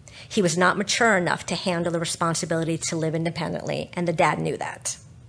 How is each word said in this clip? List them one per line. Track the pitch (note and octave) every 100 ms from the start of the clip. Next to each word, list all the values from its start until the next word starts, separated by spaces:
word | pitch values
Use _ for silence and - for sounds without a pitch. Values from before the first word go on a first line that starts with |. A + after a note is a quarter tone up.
| - - -
he | -
was | F3 E3
not | F3+ E3+
mature | G3+ - A#3 F#3+
enough | E3+ - -
to |
handle | F3 - E3+ E3+
the | E3+
responsibility | E3 - E3 D#3 E3 E3 D#3+ E3
to | - E3+
live | D#3+
independently, | E3 E3 E3 D#3+ E3+ - D3 -
and | - F3
the |
dad | E3 D#3+ D#3+
knew | D#3+ B2+
that. | - - - - - -